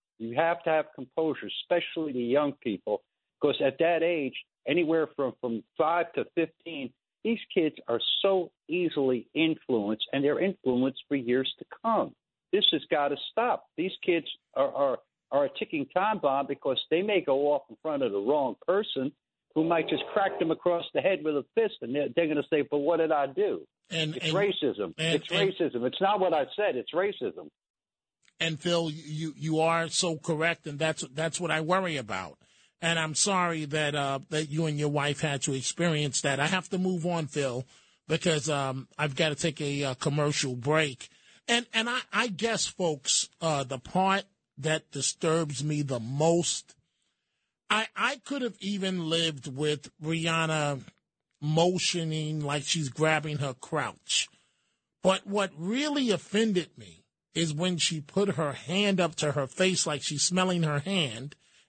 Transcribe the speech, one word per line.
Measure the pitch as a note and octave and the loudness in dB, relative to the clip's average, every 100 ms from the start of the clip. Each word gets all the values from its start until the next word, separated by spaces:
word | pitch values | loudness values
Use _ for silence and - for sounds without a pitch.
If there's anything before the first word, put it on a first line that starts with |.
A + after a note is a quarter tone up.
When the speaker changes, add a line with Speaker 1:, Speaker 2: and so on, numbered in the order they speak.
| _ - | _ -12
Speaker 1:
You | A2+ A#2+ | -4 2
have | E3 E3+ | 2 2
to | E3 | 2
have | D#3 D3 - | 0 0 -8
composure, | C3 - D#3+ C#3 - - | -8 -2 -2 -2 -6 -10
especially | - F3 - E3+ D#3 | -2 -2 0 -4 -4
the | B2+ | -2
young | A#2+ C3 D3 | 2 2 2
people, | - A#2 G2 - G#2 - _ _ _ | -2 -4 -4 -2 -4 -4 _ _ _
'cause | D3 C#3 | 0 2
at | - - | 0 2
that | E3 E3 | 2 4
age, | E3 E3+ C3+ - - _ - | 2 0 -2 -6 -14 _ -2
anywhere | E3 D#3 D#3+ D3+ - | 0 2 2 0 -2
from, | C3 - | -4 -2
from | B2 A2+ - - | -4 -4 -4 0
five | D#3 F3 E3+ | 2 2 0
to | - A2 - | -4 -4 -2
fifteen, | D#3+ _ E3 D#3 C3 - _ _ | -2 _ -14 -10 -10 -14 _ _
these | A3 A#3 - | -4 -4 -2
kids | F#3 D#3 - - | 0 0 -2 -4
are | A#2 - - | -2 -2 0
so | G3 F#3+ E3 - - | 2 2 0 -8 -6
easily | F3 E3+ D3+ C3 B2+ - | -2 0 0 0 0 -2
influenced, | D3 D#3+ D#3 - A#2+ G2+ G#2+ - | 0 0 0 0 0 0 -2 -4
and | C3+ | 0
they're | C#3+ C#3+ | 0 2
influenced | F#3+ F#3 C3 B2 C3+ - - | 0 0 0 2 0 -2 -4
for | C#3 | -4
years | A#2 B2+ C3 - | 0 0 0 -6
to | - - | -14 -6
come. | A3+ G#3+ F#2+ - _ _ _ | 0 0 0 -6 _ _ _
This | G3+ - | 2 4
has | D#3 - | 2 2
gotta | D#3 C#3+ C#3 - | 0 0 -2 -4
stop. | - A#3+ E3 - - | -2 0 0 -4 -6
These | F#3 - | -6 -4
kids | - E3+ - - _ | 0 0 -2 -10 _
are, | - C#3 | 0 0
are, | C3+ C#3 A#2+ _ _ _ | 2 0 0 _ _ _
are | C#3 C#3 | 0 0
a | - | -2
ticking | G#3+ D#3+ C3 | -6 -4 -2
time | F#3 G#3 G#3 | 0 0 2
bomb | C#3+ C3+ C#3 | 2 0 0
because | C#3 C#3+ B2+ - | -4 -2 -2 0
they | D#3+ | 0
may | G#3 G3 | 2 2
go | - C#3 D3 | 2 2 4
off | C#3+ - | 2 -2
in | A2 | -10
front | D#3 C#3+ | -6 -2
of | B2 | 0
the | G2+ | 0
wrong | G#2+ D3 C3 G2 - | 2 2 0 -2 0
person | F#3+ A3 C#3 C3 - _ _ _ D#3 | 0 0 -4 -4 -6 _ _ _ 0
who | |
might | E3 E3+ - | 2 2 2
just | D3+ - | -2 -2
crack | G#3 G3 - | 0 0 0
them | E3 | -2
across | D#3 F3 E3+ - | 0 0 0 -2
the | C#3+ | 0
head | E3 F#3 | 2 2
with | D3+ D3 | 0 -2
a | B2+ - | 0 0
fist, | A3 - | 0 -2
and | A#2 C#3 | -4 -2
they're, | C#3+ B2 | 0 0
they're | E3 | 2
gonna | D3 C#3 | 0 2
say, | D3+ | 0
"But | C#3+ D3 | 2 0
what | C#3+ E3 | 2 2
did | D#3+ | 2
I | D3 C#3 | 2 0
do?" | C3+ G3+ F#2 - _ _ | 0 0 -2 -6 _ _
Speaker 2:
And, | E3 D#3 C#3 | -4 -2 -2
Speaker 1:
It's | D#3+ | 0
Speaker 2:
and, | F3 | 2
Speaker 1:
racism. | G3+ E3+ C#3 G#2 F#2+ - | 2 0 0 0 -4 -2
Speaker 2:
and, | D#3+ D3+ | 0 0
Speaker 1:
It's | - | 0
Speaker 2:
and | E3+ - | 0 0
Speaker 1:
racism. | - D#3+ A#2 B2 | 2 -2 0 -2
It's | - | 0
not | G3 G#3 | 2 2
what | F#3 | 2
I | D#3+ C3 - | 2 0 0
said. | G#3 C3 | 0 -2
It's | G#2 | -4
racism. | D#3+ G3+ F#3+ G#2+ D#2+ D2+ - _ _ _ _ _ _ _ - | -2 -2 -2 -6 -8 -14 -20 _ _ _ _ _ _ _ -6
Speaker 2:
And | E3 D#3 | -4 -2
Phil, | F3 E3+ E3 | 0 0 0
you, | D#3 D3 D3+ D#3+ - | -6 -8 -6 -6 -6
you | D#3+ D#3 | -2 2
are | E3 E3 E3 | 4 2 0
so | - F3+ D#3 | 0 0 -2
correct, | - D#3 E3 E3 D#3 | -2 0 0 -2 -6
and | C#3+ | -2
that's, | D#3+ D#3 D#3+ | -2 -2 -6
that's | C#3 D#3+ - | -4 -4 -2
what | E3+ | -2
I | D#3 | 0
worry | D#3 F#3 F#3 D3 | 2 2 0 -4
about. | A2 F#2+ F2 C#2 _ _ _ _ | -4 -6 -6 -12 _ _ _ _
And | E3 E3 | -2 0
I'm | D#3 D3+ | 0 0
sorry | G#3 F#3+ F3 E3 D3+ | 2 2 2 0 -2
that, | D#3 D3 D3 | -2 0 0
uh, | C#3 C#3 C3+ | -2 -2 -4
that | D#3 D#3 | -4 -2
you | D3+ D#3+ | -2 0
and | D3 | 0
your | D3 | 0
wife | D3 D3 C#3+ | 2 0 0
had | D3+ C#3 | -2 0
to | - | -2
experience | C3+ - - E3+ D3+ D3 - | -2 -4 0 0 2 0 0
that. | C#3+ C3+ | 0 0
I | D3+ | 2
have | F#3+ - | 0 -2
to | F#3+ | -2
move | F#3 F3+ E3+ | 0 0 -2
on, | E3+ D#3 | -2 -2
Phil, | D3 C3+ B2 B2+ - _ _ - | -2 -2 -2 -6 -14 _ _ -4
because, | D#3 F3+ D3+ C3+ | 0 2 0 0
um, | C#3+ C3+ C3 A#2+ - | 0 -2 -4 -8 -4
I've | D3 C3+ | -2 0
gotta | D#3+ D3 | 0 0
take | E3+ D3 | -2 -2
a, | C#3+ C#3+ | -2 -2
uh, | C#3 B2+ | -2 -2
commercial | D3+ D3 D3 C#3+ C#3 B2+ | 0 2 2 0 -2 -2
break. | B2 D#3 D3+ B2 - _ _ - - | 0 2 2 -4 -16 _ _ -10 0
And, | A#3+ A#3 | 0 0
and | A3+ A#3 | -2 0
I, | B3 - | -2 -2
I | G3+ A#3+ | -2 -2
guess, | E3 A3+ G#3+ - | 0 -2 0 -2
folks, | - F3 C#3+ - - - _ | -2 -2 0 0 0 0 _
uh, | E3 C#3+ | 0 0
the | B2+ C3 | -2 -6
part | - F#3 F#3+ G3 - _ _ - | -4 0 2 2 -2 _ _ -6
that | D3 D#3 - | -2 -2 -4
disturbs | C#3 - - E3 E3 D#3 C3 | -4 -4 0 2 2 0 -2
me | D3+ D3 | -2 -2
the | C#3+ B2 | -2 -4
most, | A2 C#3 D#3+ E3+ D#3+ - - _ _ _ _ _ _ _ _ _ - | -4 2 4 4 2 -4 -8 _ _ _ _ _ _ _ _ _ -2
I, | G#3+ A3 - | -2 -2 -2
I | A#3 C#4 | -2 -2
could | - C#4 | -6 -4
have | A#3+ - | -4 -4
even | F#3+ G3+ F#3+ F#3 D#3+ | -4 -2 -2 -2 0
lived | E3 E3 C#3+ C#3+ | 0 0 -4 -8
with | C3 D3+ D3 - - | -2 -2 -2 -6 -10
Rihanna | D#3 E3 E3 E3 D#3+ D#3 D3 C3+ - - _ _ _ _ | -4 -2 0 0 0 0 0 -4 -8 -20 _ _ _ _
motioning | D3 D#3 F3 F#3 - F3 D#3+ D#3 D#3 D#3 | 0 4 4 4 0 -2 -2 -2 -2 -2
like | D3 D3 | -2 -2
she's | - E3+ C#3 | 0 -2 -2
grabbing | A#2+ D#3 D#3 D3+ D3 | 0 2 2 0 -4
her | C#3 | -4
crotch. | A#2+ - D#3 A#2 - - - - _ _ _ _ _ _ _ | -6 -6 -4 -4 -8 -4 -2 -2 _ _ _ _ _ _ _
But | F#3 F#3+ G3 | 2 2 0
what | G#3 F#3+ D3 | -2 -2 -4
really | F3 B3 D4+ C#4+ B3 | -4 -2 0 0 2
offended | F3+ - G#3 A3+ F3+ D3 - | 0 0 2 2 2 -2 -8
me | G2 E2 _ _ _ | -20 -20 _ _ _
is | D#3+ E3 | -2 -2
when | D3 F3+ E3+ | 0 0 0
she | - D#3 | 0 -2
put | C#3+ F#3+ G3+ D#3 | -4 0 0 0
her | D3 | -2
hand | C3 C3+ F#3 G#3 F#3+ | -4 -4 0 2 2
up | E3+ D#3+ | 0 0
to | D3+ | 0
her | C#3+ C3 | 0 -2
face | - F#3 F3+ E3 | 2 2 2 0
like | C#3+ | -4
she's | - C#3+ | -4 -2
smelling | - F3+ F#3 F3+ | 0 2 2 2
her | D#3 D3 | 2 0
hand | D3+ G3 C#3 A2 C#3+ - _ _ | 0 0 -2 -4 -12 -14 _ _